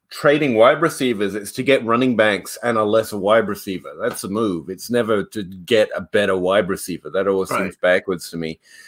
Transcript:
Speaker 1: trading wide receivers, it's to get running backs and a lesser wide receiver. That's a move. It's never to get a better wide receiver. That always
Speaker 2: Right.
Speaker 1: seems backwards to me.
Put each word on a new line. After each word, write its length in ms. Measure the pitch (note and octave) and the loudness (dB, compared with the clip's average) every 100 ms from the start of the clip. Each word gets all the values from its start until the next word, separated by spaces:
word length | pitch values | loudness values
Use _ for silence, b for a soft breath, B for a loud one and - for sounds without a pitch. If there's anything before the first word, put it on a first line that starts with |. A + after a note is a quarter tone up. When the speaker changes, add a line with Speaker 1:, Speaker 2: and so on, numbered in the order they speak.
| _ | _
Speaker 1:
trading 460 | - D3+ D3 D3 A2 | -2 2 2 2 6
wide 260 | A#2+ D3+ | 6 6
receivers, 540 | D#3+ D3+ C3 G#2 G2+ G2+ | 0 0 -2 0 -2 -4
it's 160 | G2+ | -8
to 100 | - | -4
get 200 | B2+ C3+ | 2 2
running 320 | A2+ A#2 C3 A2+ | 2 2 2 4
backs 420 | G#2+ G2 - - | 2 2 -4 -6
and 140 | A#2+ A2+ | -2 0
a 80 | G#2+ | 2
lesser 320 | A2 A2 G#2 | 2 0 -2
wide 320 | F#2+ A2+ G#2 | 2 2 2
receiver. 440 | G2+ - F#2 - D2+ | -4 -6 -8 -10 -8
That's 240 | A2+ A2+ | -8 -6
a 60 | G#2+ | -6
move. 400 | G2+ A2+ F2 D2+ | -2 -2 -2 -8
It's 200 | F#2 - | -12 -4
never 340 | A#2+ A2 G#2+ F2+ | -2 0 0 -2
to 180 | A2 | -8
get 460 | F#2 F#2+ F2 A2+ G#2 - | -12 -12 0 2 2 -2
a 60 | |
better 360 | F2+ G#2 G2+ F#2+ | -2 0 2 0
wide 320 | F2+ G2 F#2 | 2 2 2
receiver. 400 | F2+ - E2 D#2 | -4 -6 -10 -6
That 180 | F#2 F#2+ | -4 0
always 240 | F#2+ F#2 | 0 0
Speaker 2:
Right. 120 | - | -4
Speaker 1:
seems 120 | F#2+ - | -4 -2
backwards 540 | G#2+ F#2 - F2+ - | 2 2 0 -6 -8
to 60 | E2+ | -8
me. 200 | D#2+ D#2+ B B | -8 -10 B B